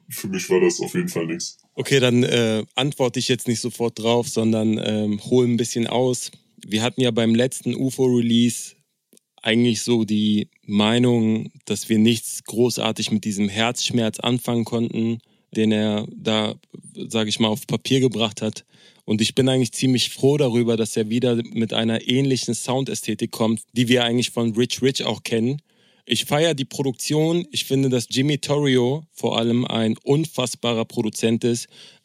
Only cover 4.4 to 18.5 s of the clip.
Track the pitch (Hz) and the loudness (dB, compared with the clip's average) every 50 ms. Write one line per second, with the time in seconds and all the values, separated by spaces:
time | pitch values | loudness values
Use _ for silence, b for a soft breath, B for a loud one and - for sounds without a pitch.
4.4 | 110 113 110 110 110 110 107 107 - - 107 107 107 107 104 101 - - 123 127 | 0 2 2 2 2 0 0 0 0 -2 -2 0 0 -2 -2 -4 -2 0 2 4
5.4 | 123 120 120 110 120 - - 120 117 - - 120 127 127 123 - - - - - | 4 4 2 0 0 -2 -2 -2 -2 0 0 0 2 2 0 -2 -6 -10 -14 -18
6.4 | _ _ _ - - - 98 110 117 123 - - 131 123 113 117 113 113 113 113 | _ _ _ -20 -12 -4 -2 0 0 0 0 0 0 2 2 2 2 4 4 4
7.4 | 123 135 - - - 127 120 - 135 131 123 - 131 127 123 120 117 117 117 117 | 2 0 -2 -4 -6 -6 -4 -2 -2 -2 0 0 2 2 4 2 2 4 4 4
8.4 | 120 123 113 - - - - _ _ _ _ _ _ _ _ _ _ _ _ _ | 4 4 2 -2 -10 -14 -16 _ _ _ _ _ _ _ _ _ _ _ _ _
9.4 | - 117 110 117 120 123 113 104 - 120 120 117 110 101 107 107 107 107 107 104 | -2 0 2 4 4 2 2 0 0 0 0 0 2 0 0 0 2 2 2 0
10.4 | - - _ _ _ - 104 101 104 107 113 120 123 123 120 117 113 110 110 110 | 0 -4 _ _ _ -2 0 2 2 4 4 4 4 4 4 4 2 2 0 0
11.4 | 113 - - - - - 107 98 - - 110 107 107 117 117 113 - - - - | -4 -8 -14 -14 -8 -6 -6 -6 -2 0 2 4 6 4 4 2 -2 -10 -12 -12
12.4 | - - - 104 123 123 - - 110 110 110 - 113 - 117 107 - 110 101 95 | -12 -8 -2 0 0 0 0 0 -2 -2 -2 -2 -4 -2 -2 -2 -2 -2 -2 -2
13.4 | 104 101 95 110 113 117 123 - - - 113 120 113 110 107 - - 120 123 123 | -2 -2 0 0 -2 -2 -2 -2 -4 -2 0 0 0 0 -2 -2 -2 -2 -2 -2
14.4 | - - 120 117 113 - - 117 117 113 - 113 113 113 117 117 _ _ _ _ | -2 -2 -2 -2 -2 -2 -2 -2 -2 -2 -2 -2 -2 -2 -2 -4 _ _ _ _
15.4 | _ - - 110 110 107 110 107 107 107 104 104 107 - - - - 113 110 110 | _ -8 -2 0 2 2 2 2 2 0 0 -2 -4 -6 -10 -8 -4 -2 0 0
16.4 | 107 107 110 - _ _ - - - - - - 101 - - 113 110 107 104 - | -2 -2 -6 -8 _ _ -20 -20 -20 -20 -16 -14 -10 -4 -2 -2 -2 -2 0 0
17.4 | 117 110 107 104 - - - 110 - - 131 135 127 131 104 107 113 110 98 - | 0 0 0 -2 -4 -4 -6 -4 -2 0 2 2 2 2 2 0 -2 -4 -4 -4
18.4 | 110 110 | -6 -6